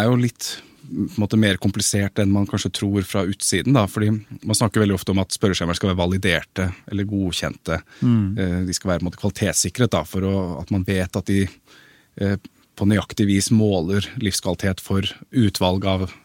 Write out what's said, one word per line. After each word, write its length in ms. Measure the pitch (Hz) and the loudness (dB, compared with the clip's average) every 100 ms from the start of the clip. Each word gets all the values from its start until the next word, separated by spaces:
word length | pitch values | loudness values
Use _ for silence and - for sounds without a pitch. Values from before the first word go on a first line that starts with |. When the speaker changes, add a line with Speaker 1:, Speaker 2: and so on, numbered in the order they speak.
Speaker 1:
er 60 | 110 | 4
jo 60 | 123 | 2
litt, 400 | 123 - - - - _ 147 | 0 -4 -10 -12 -16 _ -10
på 240 | 80 98 - | -6 -4 -2
en 80 | |
måte 140 | 104 110 | 0 4
mer 160 | 107 95 | 4 2
komplisert 600 | 104 101 - 104 98 - | 0 0 0 0 0 0
enn 120 | 101 | 2
man 120 | 101 101 | 2 0
kanskje 240 | 104 - | -2 -4
tror 320 | - 101 101 92 | -4 -2 -2 -2
fra 160 | 101 | -2
utsiden 480 | 92 98 - 95 82 | -2 -2 -2 0 2
da, 120 | 135 98 | 4 2
fordi 220 | - 107 107 107 - | 0 0 0 -4 -10
man 120 | - 104 | -4 0
snakker 240 | 113 110 | 2 2
veldig 140 | 104 95 | 2 2
ofte 140 | - | 0
om 80 | 98 | 0
at 100 | 92 | -2
spørreskjemaer 460 | - 107 90 85 85 | 0 0 0 -2 0
skal 180 | 104 92 | 0 2
være 60 | |
validerte 640 | 90 95 98 82 - - 92 90 - | 0 2 2 0 0 -4 -4 -4 -8
eller 140 | 101 101 | -6 -2
godkjente. 720 | 101 92 82 80 - - 80 - - | -2 -2 -2 -6 -6 -6 -6 -6 -2
Speaker 2:
Mm. 360 | 123 117 98 98 | 2 4 2 0
Speaker 1:
Eh, 280 | 92 90 92 | 0 0 -2
de 80 | |
skal 160 | 90 95 | -2 -2
være 80 | 85 | 0
på 60 | 87 | -2
en 60 | |
måte 100 | - | -4
kvalitetssikret 680 | 101 - 101 - - - 120 | -4 0 0 0 -2 0 2
da, 120 | 90 | 0
for 160 | 76 95 | -2 -2
å, 380 | 95 98 90 78 | -2 -2 -2 -6
at 100 | 87 | -4
man 120 | 101 | -2
vet 320 | 92 95 90 107 | 0 -2 -2 -4
at 100 | 92 | 0
de, 220 | 98 95 - _ - - _ _ - | 0 0 -4 _ -20 -20 _ _ -4
eh, 180 | 98 98 - _ _ - | -2 -2 -6 _ _ -2
på 120 | 101 | 2
nøyaktig 380 | 104 - - 104 | 2 0 0 2
vis 200 | 98 - | 2 4
måler 500 | 113 107 95 80 101 - - | 4 4 2 0 0 -2 -4
livskvalitet 600 | 107 - 95 85 98 92 | -4 -2 -4 -2 -2 -2
for 200 | - 98 92 - - | -2 -2 -2 -6 -4
utvalg 540 | - 107 - 92 92 95 | 2 2 4 2 2 0
av 260 | 95 92 - | 0 -2 -6